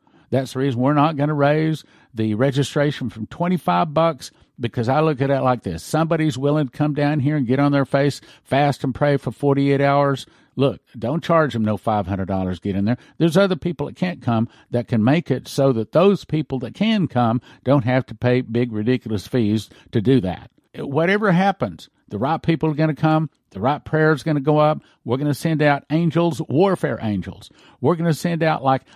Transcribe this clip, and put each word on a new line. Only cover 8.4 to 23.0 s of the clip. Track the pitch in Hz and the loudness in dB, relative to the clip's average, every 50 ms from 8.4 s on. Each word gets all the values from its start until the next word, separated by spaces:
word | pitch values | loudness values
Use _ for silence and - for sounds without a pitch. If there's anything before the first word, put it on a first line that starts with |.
| _ | _
fast | - 127 139 147 143 - - - | 0 2 2 2 2 0 -2 -4
and | 135 120 | -6 -2
pray | - 147 147 143 | 0 0 2 0
for | 135 - 127 | 0 -2 -6
forty-eight | 113 - 143 143 139 139 139 139 139 135 | -6 0 0 2 2 2 2 2 2 2
hours. | 139 139 139 143 143 139 139 131 - - _ _ _ _ _ | 2 2 2 2 2 2 0 -2 -6 -12 _ _ _ _ _
Look, | 117 139 131 90 - _ _ - 117 | 0 0 0 0 -4 _ _ -12 -8
don't | 98 117 156 - - | -4 -4 -4 -4 0
charge | - 170 160 156 131 120 | 2 2 2 2 2 0
them | 110 110 | 0 0
no | 107 107 | 0 -2
five | - - 113 107 107 95 | -2 -2 0 0 0 0
hundred | 90 98 92 95 | -2 -4 -4 -2
dollars | 98 95 95 92 92 90 - | -2 -2 -2 -2 -4 -4 -4
to | - 104 | -4 -4
get | 92 | -2
in | 98 101 | 0 0
there. | 110 127 - - - _ - | 0 -2 -4 -6 -12 _ 0
There's | 156 170 143 | 0 2 4
other | 190 202 185 185 | 4 2 2 0
people | 139 - 180 143 - 147 | -2 -4 -6 -6 -6 -8
that | - - | -8 -6
can't | - 180 180 170 131 | -6 -6 -6 -6 -4
come | - 123 113 110 117 - _ - _ _ | -4 -2 0 0 0 -2 _ -14 _ _
that | - 120 113 - | -4 -4 -2 -2
can | 127 110 | 0 0
make | 107 127 147 170 - - | 2 2 2 0 0 -2
it | 131 127 - - | -4 -4 -6 -6
so | - 143 139 139 | -2 2 2 2
that | 120 113 107 - | 2 0 -2 0
those | - 156 185 208 196 - - | 2 2 4 4 2 0 -2
people | - 151 156 139 - 139 127 | -4 -4 -4 -4 -4 -6 -8
that | 123 110 - | -8 -8 -6
can | - 202 226 226 202 160 - | -2 0 0 0 0 0 0
come | - - 120 113 117 123 - - - _ - | 0 0 2 2 0 -2 -4 -8 -18 _ 0
don't | 120 143 143 104 | 0 2 2 2
have | 127 127 131 - | 2 0 0 -2
to | - 113 | -4 -6
pay | - - 123 123 127 | -2 0 0 0 0
big, | 123 113 113 120 127 120 | 0 -2 -2 -2 -2 -2
ridiculous | 107 107 107 123 127 123 - 110 110 95 - | -4 -2 0 0 0 -2 -2 -4 -6 -6 -4
fees | - - 127 110 104 110 110 - - - - _ _ | -2 -2 0 2 2 0 -2 -2 -6 -16 -20 _ _
to | - 117 | -4 0
do | 95 123 135 123 | 2 4 4 4
that. | 90 92 - - - - _ _ _ _ - | 2 0 -4 -8 -12 -20 _ _ _ _ -14
Whatever | - 147 139 135 156 165 185 202 208 220 196 | -12 -10 -4 -2 0 0 2 0 2 2 2
happens, | 165 180 190 202 185 - 123 98 80 - - - _ _ _ _ | 2 4 2 0 0 -2 -4 -6 -6 -10 -18 -20 _ _ _ _
the | - 98 | -6 -4
right | 120 147 160 139 | -2 -2 -2 -2
people | - 170 165 135 160 160 | 0 -2 -2 0 0 -2
are | 151 | 0
gonna | 147 160 156 143 | 0 0 -2 0
come. | - | 0